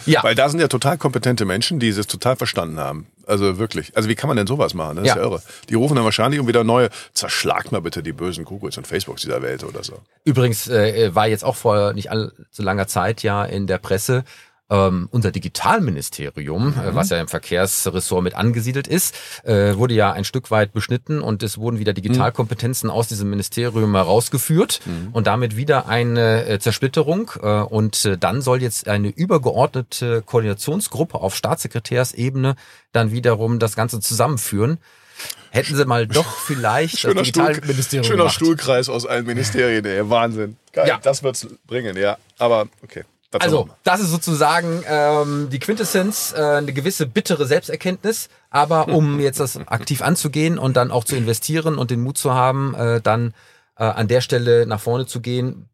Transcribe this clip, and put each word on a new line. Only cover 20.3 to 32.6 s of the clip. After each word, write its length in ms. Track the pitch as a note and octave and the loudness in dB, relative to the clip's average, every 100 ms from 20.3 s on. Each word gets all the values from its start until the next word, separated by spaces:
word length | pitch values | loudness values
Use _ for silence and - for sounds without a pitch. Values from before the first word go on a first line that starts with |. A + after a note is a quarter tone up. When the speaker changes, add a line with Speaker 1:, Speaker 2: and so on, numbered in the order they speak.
| C3 - | -6 0
Speaker 1:
weit 220 | G#2+ G#2 | 0 2
beschnitten 480 | A2 - B2 - D3+ | -2 -2 -4 -2 -4
und 220 | - G#2 | -2 -2
es 140 | G#2+ - | -4 -4
wurden 180 | A2+ A#2 | -4 0
wieder 140 | G#2+ | -2
Digitalkompetenzen 920 | F#2+ G2+ B2+ A2 - A2+ A2+ A#2 C3 A2 | -2 0 2 2 0 -2 -2 -4 -2 -2
Speaker 2:
Mhm. 60 | A2 | -2
Speaker 1:
aus 120 | A#2 | -2
diesem 220 | G#2 G2+ | -2 -2
Ministerium 640 | G2+ - - A#2+ A2 G#2+ G2 | -2 -4 -4 -2 0 2 4
herausgeführt 840 | F2 G#2+ - C3+ - D#3+ - - - | 4 2 2 -2 2 2 2 -2 -6
Speaker 2:
Mhm. 240 | E2+ F#2 | -8 -4
Speaker 1:
und 160 | A#2 G#2 | -2 0
damit 280 | A2 B2 G#2+ | 2 0 -2
wieder 320 | D3 C3+ - | 2 2 2
eine, 580 | A2+ A#2+ A#2 A2+ A2 A#2 | 0 2 2 4 2 2
äh, 120 | G2+ | 0
Zersplitterung. 720 | A#2 - C3 D#3+ C#3+ F3+ A3 - | 0 0 0 0 0 0 -4 -4
Äh, 60 | G#2 G#2 | 0 0
und, 440 | G#2 A2 G#2+ - G#2+ | 0 0 0 0 0
äh, 120 | F#2 | 2
dann 240 | F2+ A#2+ | 0 0
soll 200 | B2+ B2+ | 2 2
jetzt 260 | B2 - - | 0 -4 -2
eine 220 | G#2 G#2 | 0 0
übergeordnete 1120 | - F#3 E3+ B2 D2+ C#3+ C3 A#2+ - A#2+ A#2 | -2 0 2 2 2 0 0 -6 -4 -2 -2
Koordinationsgruppe 960 | G#2 A#2+ G#2+ G2 - F3 - - D#3+ - | 0 0 0 -2 -2 -4 -4 -4 -4 -2
auf 160 | - - | -4 -2
Staatssekretärsebene 1200 | - D#3 - A#2 - B2 B2+ - B2+ C3+ C3 C3 | -2 -2 -4 -8 -2 0 0 -2 -2 0 0 -2